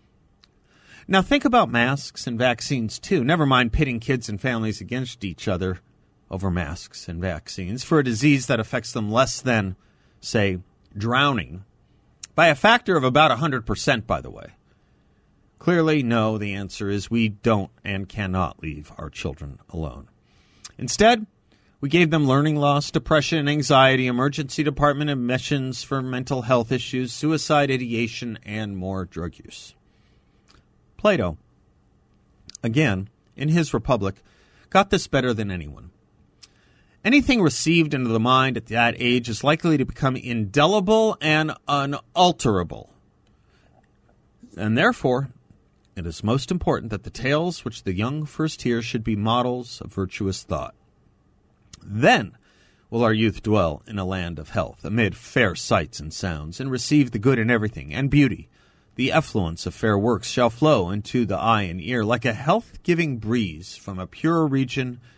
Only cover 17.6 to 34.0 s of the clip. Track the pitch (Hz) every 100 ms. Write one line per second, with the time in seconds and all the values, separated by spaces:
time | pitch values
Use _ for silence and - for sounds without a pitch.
17.6 | 95 _ 104 98 95 - 98 92 87 -
18.6 | 82 73 73 - 76 - 80 71 71 65
19.6 | _ 85 76 62 - _ _ _ _ _
20.6 | - - 127 - 214 240 214 _ _ _
21.6 | _ - 139 170 165 160 143 135 156 151
22.6 | 143 143 - 156 - 156 143 165 143 151
23.6 | 131 135 135 131 127 123 139 143 139 -
24.6 | 147 135 147 139 151 139 120 131 - 143
25.6 | 131 127 - 139 127 127 - 131 117 127
26.6 | 113 131 - 127 127 - 151 156 - 147
27.6 | 143 131 123 113 117 - 120 107 - 107
28.6 | 107 95 92 95 90 82 85 - - -
29.6 | - _ _ _ _ _ _ _ _ _
30.6 | _ _ _ - 208 175 92 80 _ _
31.6 | _ _ _ _ _ _ _ _ - -
32.6 | 120 120 147 95 101 _ _ - 151 165
33.6 | 151 123 113 120